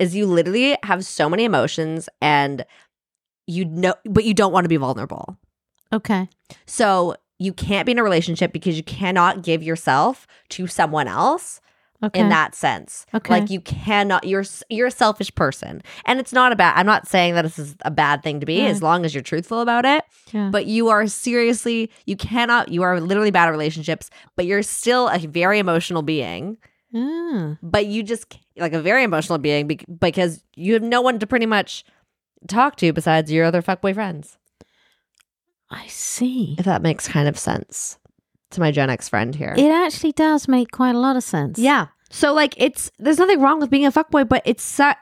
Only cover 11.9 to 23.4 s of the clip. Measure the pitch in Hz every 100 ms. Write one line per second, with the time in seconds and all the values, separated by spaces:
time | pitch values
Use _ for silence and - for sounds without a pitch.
11.9 | _ 214 214 208 160 151 - 143 98 -
12.9 | - - 220 - 214 208 190 - - 214
13.9 | 208 202 185 - 196 196 - - 220 247
14.9 | - 220 208 196 - 147 - - 76 -
15.9 | - - 262 - 254 254 208 175 - 196
16.9 | 214 - 190 175 170 160 165 147 - -
17.9 | 151 147 147 156 147 147 175 277 196 160
18.9 | 175 170 143 127 160 - 233 233 233 262
19.9 | 302 - _ _ 214 196 202 - 220 226
20.9 | 208 214 - 247 240 233 233 240 233 220
21.9 | _ - 196 - 240 240 240 - 170 180
22.9 | 180 170 202 214 185